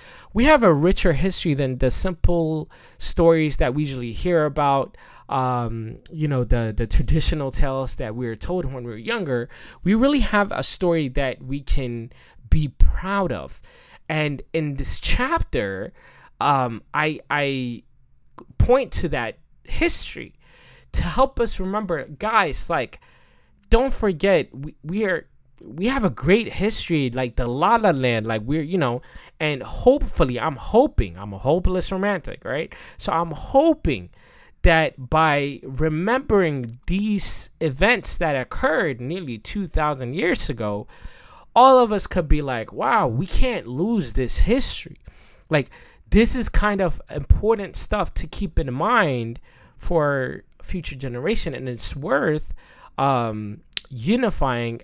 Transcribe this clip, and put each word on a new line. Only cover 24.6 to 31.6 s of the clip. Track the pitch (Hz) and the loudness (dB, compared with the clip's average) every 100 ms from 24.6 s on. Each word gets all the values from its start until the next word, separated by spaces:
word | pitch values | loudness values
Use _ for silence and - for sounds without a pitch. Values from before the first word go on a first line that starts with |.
| 143 - | -14 -14
we | 156 196 220 | -8 -4 -2
are, | 175 - _ _ _ | -4 -6 _ _ _
we | - 135 208 | -18 -6 -2
have | 269 202 | 0 -2
a | |
great | 113 135 208 208 | -2 2 2 2
history, | - 208 214 - 160 131 | -2 -2 0 0 0 0
like | 123 127 - | -2 -4 -2
the | 120 | -4
La | 127 180 233 | 0 2 4
La | 214 | 2
Land, | 143 127 117 110 | 2 2 0 -2
like, | 113 113 | -4 -2
we're, | 151 | -4
you | 151 185 | -2 0
know, | 131 120 - - - _ | 0 -2 -8 -20 -20 _
and | 156 143 | -4 -4
hopefully, | 98 - 240 277 - - 143 120 | -8 2 4 4 2 2 0 0
I'm | 139 135 | -4 -6
hoping, | - 214 285 - 104 85 | 0 4 4 2 -2 -6
I'm | 104 | -12
a | 98 | -6
hopeless | 131 170 | 0 2